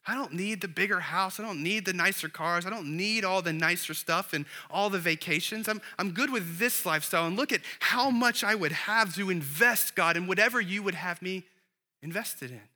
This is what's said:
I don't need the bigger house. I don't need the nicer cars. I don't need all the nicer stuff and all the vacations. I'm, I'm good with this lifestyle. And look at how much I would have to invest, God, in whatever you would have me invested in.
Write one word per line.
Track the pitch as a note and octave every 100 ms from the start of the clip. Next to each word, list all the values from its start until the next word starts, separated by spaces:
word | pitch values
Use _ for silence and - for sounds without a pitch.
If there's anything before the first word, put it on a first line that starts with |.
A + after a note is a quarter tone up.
| -
I | A#3+
don't | D3+
need | E3 G3+ G#3+
the | F#3+
bigger | D#3+ G3 F#3+
house. | D3 E3+ F#3+ F#3
I |
don't | G#3+ F3
need | D#3+ G#3+
the | F#3+
nicer | F3+ F3 F#3 -
cars. | - E3 F3 F3
I |
don't | A3 G3+ E3
need | G3+ A3 F#3+
all | F#3+
the | E3+
nicer | D#3+ D#3+ F3 -
stuff | D#3 - E3+ G3
and | D#3 D3 - -
all | E3+ G3+
the | G3
vacations. | E3+ D#3 - D#3 - G#3+ G#3+
I'm, | G#3+ - -
I'm | F#3+
good | F3 C#4+
with | B3+ E3+ E3+
this | A#3+ - F3+
lifestyle. | D#3 - F3 E3
And | F#3+
look | C#4+
at | A3+ - -
how | - B3+ C4+
much | A#3+ A#3+ A#3
I | G#3 G#3+
would | D#3
have | E3 - A3 G#3+ D#3+
to | G3
invest, | F3 C#3 C#3+ A#3+ A3+ - -
God, | E3 E3+
in | F3+
whatever | F#3 A3 A#3+
you | F#3+ G3+
would | G3 F3
have | F3+ E3+
me | F#3 F#3 F3 _ _ _ _ _
invested | D3+ F3 A3 - B2+
in. | A#2+ G2+